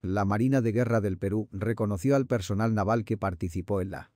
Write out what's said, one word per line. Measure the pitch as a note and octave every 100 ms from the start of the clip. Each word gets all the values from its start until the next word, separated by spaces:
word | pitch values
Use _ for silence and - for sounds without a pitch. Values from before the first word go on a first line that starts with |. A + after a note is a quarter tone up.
La | F#2 G2+
Marina | G2 G#2+ C3 C3+
de | A2+
Guerra | A2 A#2 A#2
del | G2+ F#2
Perú | G2 G#2+ G#2
reconoció | G2 G#2+ A2 G#2+ G2 C3
al | C#3 C3
personal | A#2+ F#2 G2+ A2+
naval | G#2+ G2 A#2
que | G#2+ A2+
participó | G2 F2 F2+ F2+ - G2
en | F#2
la | D2+ -